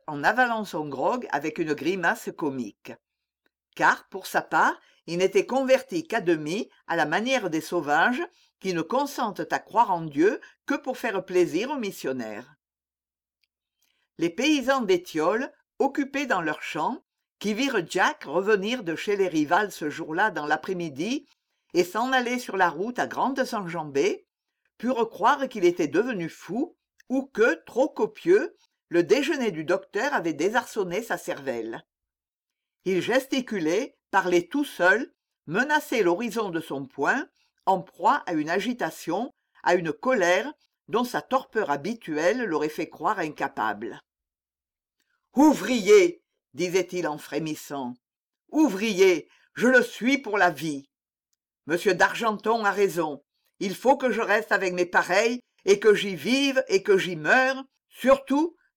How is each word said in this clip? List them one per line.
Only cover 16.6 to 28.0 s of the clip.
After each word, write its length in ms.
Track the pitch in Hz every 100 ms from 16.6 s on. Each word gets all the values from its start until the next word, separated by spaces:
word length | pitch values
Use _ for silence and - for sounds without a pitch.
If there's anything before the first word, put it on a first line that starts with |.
champs, 420 | - 156 180 302 _ _ _ _
qui 140 | 202
virent 320 | 214 277 220 156
Jack 380 | 180 240 294
revenir 580 | 160 165 196 208 208 254
de 140 | 165 156
chez 200 | 208 202
les 120 | 180
Rival 440 | 156 143 185 202
ce 180 | - 151
jour-là 400 | 156 151 165 214
dans 160 | 160 147
l'après-midi 800 | 156 - 180 165 131 208 294 _ _ _ _ _
et 100 | 170
s'en 260 | 175 220 254
aller 260 | 254 240 247
sur 180 | - 190
la 140 | 175
route 280 | 147 226 240
à 80 | 127
grandes 380 | 135 240 269 254
enjambées, 720 | 220 170 170 151 139 190 370 _ _ _ _ _ _
purent 320 | 240 240 226
croire 380 | - 226 285 262
qu'il 160 | 208 175
était 220 | 175 160
devenu 420 | 175 247 196 165
fou 480 | - - 226 339 _ _ _ -
ou 160 | 262 269
que, 360 | 202 240 330
trop 260 | - 220 294
copieux, 640 | -